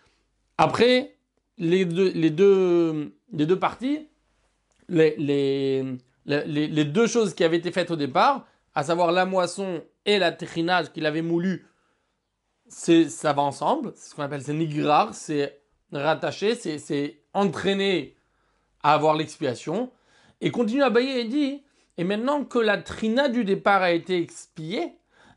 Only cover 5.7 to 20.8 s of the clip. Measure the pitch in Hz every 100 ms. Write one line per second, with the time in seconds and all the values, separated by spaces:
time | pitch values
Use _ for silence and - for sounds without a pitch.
5.7 | 135 131 127 _ _ - 143 - 147 151
6.7 | 151 151 170 233 233 208 - 165 170 170
7.7 | 180 170 165 139 165 240 262 - _ _
8.7 | 151 143 170 175 180 185 190 175 - 190
9.7 | 165 - _ - 208 175 170 165 165 165
10.7 | 180 151 160 151 156 165 170 185 175 -
11.7 | _ _ _ _ _ _ _ _ _ _
12.7 | - - 165 156 - 156 143 143 131 156
13.7 | 285 214 - - - 143 143 127 151 165
14.7 | 147 147 151 220 - - 147 143 - _
15.7 | _ - 151 147 156 160 - 202 233 170
16.7 | 147 - 147 143 - _ 190 202 123 180
17.7 | 196 196 175 131 _ _ _ _ _ _
18.7 | _ 147 151 156 156 156 - 143 117 -
19.7 | 185 254 _ _ _ _ - 156 214 220
20.7 | 269